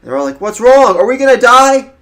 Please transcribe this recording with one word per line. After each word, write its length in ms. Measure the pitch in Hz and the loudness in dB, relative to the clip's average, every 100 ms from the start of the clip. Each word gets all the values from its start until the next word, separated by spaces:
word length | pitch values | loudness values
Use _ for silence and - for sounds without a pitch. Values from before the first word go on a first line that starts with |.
They're 140 | 120 131 | -10 -8
all 80 | |
like, 160 | 139 139 | -8 -8
What's 200 | 202 208 | -12 -4
wrong? 360 | 233 269 254 180 | 2 2 2 0
Are 100 | 202 | -2
we 100 | 262 | -2
gonna 240 | 269 247 | 0 0
die? 520 | 233 254 269 269 - _ | 2 2 2 0 -4 _